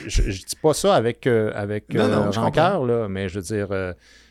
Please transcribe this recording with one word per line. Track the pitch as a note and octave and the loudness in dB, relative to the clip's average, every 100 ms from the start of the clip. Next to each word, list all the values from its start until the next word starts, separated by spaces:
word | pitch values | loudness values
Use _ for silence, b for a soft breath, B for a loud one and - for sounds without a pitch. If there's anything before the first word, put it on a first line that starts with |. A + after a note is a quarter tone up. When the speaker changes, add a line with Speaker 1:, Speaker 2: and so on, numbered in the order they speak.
| - | -4
Speaker 1:
je, | - | 0
je | - F#2+ | 0 -4
dis | - - | -10 -2
pas | D#3 | 0
ça | D3 F#3+ F3 | 2 4 4
avec, | A#2 - C3+ | 2 0 2
euh, | A2+ G#2+ | 2 2
avec, | - G2+ G#2+ - | -2 -4 -6 -4
Speaker 2:
Non, | - - | 0 2
non, | - - | 2 0
Speaker 1:
euh, | |
Speaker 2:
je | G2+ | 0
Speaker 1:
rancœur, | A#2 D3 E3+ G3 | 0 2 2 2
Speaker 2:
comprends. | B2 | 0
Speaker 1:
là, | A#2 G#2+ | 0 -2
mais | F#2+ G2 | -4 -4
je | G2+ | -6
veux | |
dire, | F2 G#2+ G2+ | -4 -4 -2
euh, | G2 F#2 F2 b b b | -4 -4 -8 b b b